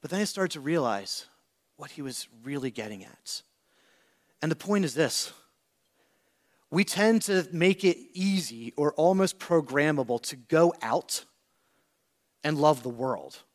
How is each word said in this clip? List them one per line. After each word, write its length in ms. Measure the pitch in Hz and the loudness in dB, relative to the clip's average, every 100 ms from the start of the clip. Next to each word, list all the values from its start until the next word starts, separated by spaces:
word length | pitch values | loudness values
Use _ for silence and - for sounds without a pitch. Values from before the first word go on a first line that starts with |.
But 80 | 151 | -4
then 100 | 185 | -2
I 40 | |
started 280 | 208 - 185 | -2 -2 -2
to 80 | 156 | -2
realize 640 | 139 165 127 101 98 - - _ _ _ _ _ | -2 0 0 -2 -4 -10 -12 _ _ _ _ _
what 160 | 143 | -18
he 100 | - | -12
was 260 | 139 123 - 117 | -10 -10 -12 -16
really 260 | 120 139 131 | -8 -4 -4
getting 320 | 113 107 104 | -6 -8 -10
at. 400 | 92 - - - - _ _ _ _ _ _ _ _ _ | -16 -20 -12 -12 -12 _ _ _ _ _ _ _ _ _
And 100 | 156 | -4
the 40 | 156 | -4
point 280 | 185 202 | 0 0
is 80 | 175 | 0
this. 400 | 123 147 - - - _ _ _ _ _ _ _ _ _ _ _ _ _ | 2 0 0 -6 -10 _ _ _ _ _ _ _ _ _ _ _ _ _
We 140 | 160 | 0
tend 380 | 202 - 214 226 | 0 2 4 4
to 260 | - 190 160 | 2 -2 -2
make 320 | 165 175 190 | 2 2 4
it 140 | 190 170 - | 2 0 -4
easy 640 | 180 190 190 156 117 117 - | -4 0 0 -2 -10 -12 -2
or 160 | 147 | -2
almost 460 | - 160 190 190 - | 4 4 4 2 -2
programmable 840 | - 170 139 135 147 147 123 120 | 0 0 2 0 2 2 0 -2
to 120 | - 135 | -4 -12
go 380 | 117 160 170 165 | 0 4 4 2
out 420 | 113 127 - - - _ _ _ _ _ _ _ _ _ _ _ | -2 -4 -2 -10 -10 _ _ _ _ _ _ _ _ _ _ _
and 140 | 147 151 | -4 4
love 240 | 151 143 | 4 4
the 80 | 123 | -2
world. 480 | 120 131 110 67 - _ | -6 -4 -4 -8 -18 _